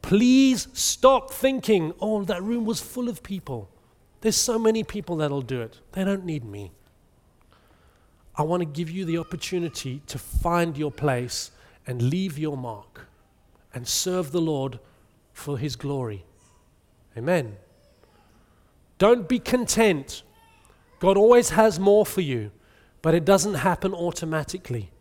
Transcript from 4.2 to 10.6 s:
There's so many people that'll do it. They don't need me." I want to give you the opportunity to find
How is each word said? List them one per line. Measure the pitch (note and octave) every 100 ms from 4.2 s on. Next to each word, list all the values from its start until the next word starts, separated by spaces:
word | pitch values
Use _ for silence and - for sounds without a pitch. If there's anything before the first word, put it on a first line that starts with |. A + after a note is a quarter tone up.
There's | A3 -
so | - A3+
many | A3+ A3
people | - G#3+ F3+ E3
that'll | D3+ C#3
do | B2 C3
it. | A2+ - _
They | F#3+
don't | F#3+ G3 F3+
need | D3+
me." | A2+ G2+ F#2+ _ _ _ _ _ _ _ _ _ _ _ _ _ _ _ _ -
I |
want | D#3 F3+
to | E3
give | C#3+ E3
you | F3+ E3+
the | E3
opportunity | E3 F3+ - F3+ E3 - C3 C3+ -
to | C3
find | - - E3+ E3+